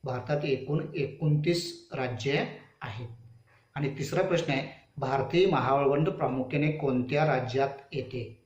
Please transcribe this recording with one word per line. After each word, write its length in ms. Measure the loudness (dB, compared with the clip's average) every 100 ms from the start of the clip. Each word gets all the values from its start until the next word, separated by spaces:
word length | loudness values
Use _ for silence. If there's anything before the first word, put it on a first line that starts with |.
भारतात 400 | -4 -6 -2 -2
एकूण 420 | 0 -2 0 -2 -2
एकोणतीस 920 | -4 -6 -2 2 2 2 0 -2 -12 -12
राज्ये 540 | -6 -4 -2 0 0 0 -8 -18 _
आहेत. 280 | -10 -10 -10 -14 -20 -20 _ _ _
आणि 240 | -4 -4 -4
तिसरा 240 | -2 0
प्रश्न 300 | 2 2 2
आहे, 160 | -2 -2 -12 _ -6
भारतीय 500 | -2 0 2 4 4
महावळवंट 640 | 4 4 4 4 4 2
प्रामुख्याने 640 | 0 -2 -2 -2 0 0
कोणत्या 540 | 0 0 0 2 2 2
राज्यात 420 | 2 0 0 0 -2 -8
येते? 480 | -8 -6 -8 -8 -14